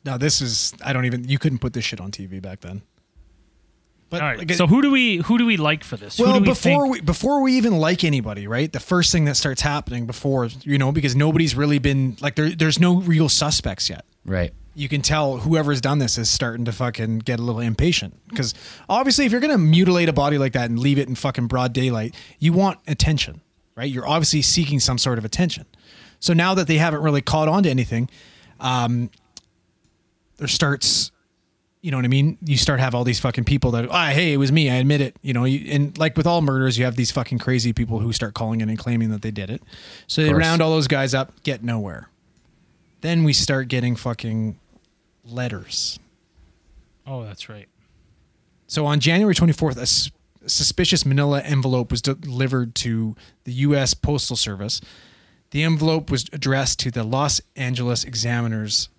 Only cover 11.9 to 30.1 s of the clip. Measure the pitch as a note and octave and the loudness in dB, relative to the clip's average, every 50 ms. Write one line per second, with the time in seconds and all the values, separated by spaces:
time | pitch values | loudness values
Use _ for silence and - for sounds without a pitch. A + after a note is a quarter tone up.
11.9 | C#3 C3+ C3 C3 A2 - C#3 C#3+ - - D3+ D#3+ E3+ D#3+ D#3+ D#3+ D3 - F3 F3+ | 2 2 0 0 -2 -4 -6 -4 0 0 0 0 0 0 0 0 4 4 4 4
12.9 | F3+ F3+ F#3+ F3 D#3+ D#3 D#3+ C#3+ - - D3+ D3+ D#3 - - A2+ F#2 - - - | 4 2 2 2 4 4 4 4 2 2 2 0 0 -2 -4 -6 -6 -4 -6 -6
13.9 | F2+ D2 - _ _ _ _ - F#2+ F2+ F2 - - - - - - D3+ C#3+ B2 | -6 -8 -16 _ _ _ _ -4 -2 -2 -2 -2 -6 -14 -20 -18 -10 -8 -6 -2
14.9 | D3 C#3+ - - D3+ D3+ D3+ C#3 C3+ A#2+ G2+ D#3 D#3+ D#3+ D3+ C#3+ C#3+ B2+ A2+ C3+ | -2 -2 0 0 0 2 0 0 -2 -2 0 0 2 2 2 0 0 0 0 0
15.9 | C#3+ D3 C3 A#2 - - A2+ - - - C3 A#2 A#2 A#2+ A#2+ A#2+ A2 - B2+ B2 | 0 2 0 0 -2 -2 0 -2 0 0 -2 -4 -4 -4 -4 -4 -4 -2 -4 -4
16.9 | A2 - A2+ A2 A2 A2+ A2+ - B2 A#2 A#2+ A#2+ A2+ A2+ A#2+ A#2 A2 - C#3+ F3 | -2 -4 -4 -2 -4 -4 -2 -4 -4 -2 -2 -2 -2 -2 -2 -2 0 2 2 2
17.9 | F3 - G#2 F#2 - - _ - - D#3+ B2+ A2+ - - - - - - - - | 2 0 -4 -6 -14 -18 _ -10 -6 -4 -4 -4 -6 -10 -16 -20 -20 -20 -4 -2
18.9 | F#3+ A#3 C4+ C4+ A#3 C#4 C#4+ A#3 A3 B3 C4 D4+ D4 G#3 D#3+ D#3 D#3+ F3 F#3+ F#3 | 0 0 2 2 4 4 4 2 2 2 2 2 2 4 4 6 6 6 6 4
19.9 | F3+ F3 E3+ D#3+ C#3+ D3 C#3 D3 D3 C#3+ C3+ C3 - C3 A#2+ A#2 A#2 A#2 B2+ C#3 | 4 4 2 2 2 2 2 2 2 0 0 0 0 -2 -2 0 -2 0 2 2
20.9 | C#3 C#3 C#3 A#2+ B2+ - - C#3 B2+ - B2 A2+ C3 B2+ B2+ B2 A#2 B2+ B2+ C3 | 2 2 0 -2 -4 -4 -4 -4 -2 -2 -2 -2 0 0 0 0 0 0 0 0
21.9 | A#2+ A2 A2 A#2 - - - - - _ D3 E3 E3+ F3+ G3 F#3+ - - _ D3+ | 0 -2 -4 -6 -10 -14 -20 -20 -8 _ 0 2 4 4 2 2 0 -4 _ -6
22.9 | D3 - - D#3 D#3 C3+ - - D#2 - _ _ _ _ _ _ _ A#2 B2 C#3+ | 0 2 2 2 2 0 -2 -6 -8 -18 _ _ _ _ _ _ _ -8 -8 -6
23.9 | B2+ B2+ B2+ C#3 D3+ E3 D3+ - - D3+ B2+ - - F3 D#3+ C#3 D3 C3 - - | -6 -6 -2 0 0 2 2 2 2 2 2 2 2 2 0 0 0 0 0 0
24.9 | B2+ A#2+ - C3+ B2 A2+ G#2+ A2 - - F3+ E3+ - - - _ - _ _ - | 0 0 0 0 -2 -2 -4 -4 -2 0 0 0 -2 -8 -14 _ -20 _ _ -20
25.9 | - - - - _ _ - - E3+ E3 E3+ F#3 F#3+ F#3+ F3 C#3+ D#3+ D3+ E3 E3+ | -20 -20 -20 -20 _ _ 0 2 2 4 4 2 2 0 2 2 2 2 2 2
26.9 | D3+ D3 D#3 D#3 C#3+ C#3+ - - - D#3 D#3 D#3 D#3+ G3+ G3 D#3+ C3 B2+ A#2 - | 0 0 0 2 2 0 0 0 0 2 2 2 2 4 2 2 2 0 0 0
27.9 | A#2 A2+ B2 - - - - - - - - - - - - B2+ B2+ B2 A#2+ A#2+ | 0 -2 -2 -4 -6 -18 -20 -20 -20 -20 -20 -20 -18 -8 -4 -2 -2 0 0 0
28.9 | A#2+ A#2+ B2 - _ _ _ _ _ - _ _ _ _ _ _ _ _ _ _ | 0 -2 -4 -6 _ _ _ _ _ -20 _ _ _ _ _ _ _ _ _ _
29.9 | _ _ _ _ | _ _ _ _